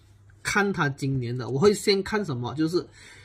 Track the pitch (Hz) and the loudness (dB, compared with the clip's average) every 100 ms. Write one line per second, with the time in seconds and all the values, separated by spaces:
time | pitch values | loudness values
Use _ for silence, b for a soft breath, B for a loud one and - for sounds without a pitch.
0 | b b - - - 208 202 185 143 135 | b b -20 -10 -2 0 0 0 -2 -2
1 | 135 135 117 127 113 135 202 202 - 196 | -2 -2 -4 -6 -4 4 4 4 2 0
2 | 190 214 170 123 120 135 160 175 - B | 0 -2 -2 -4 -4 -2 0 0 -4 B
3 | B B | B B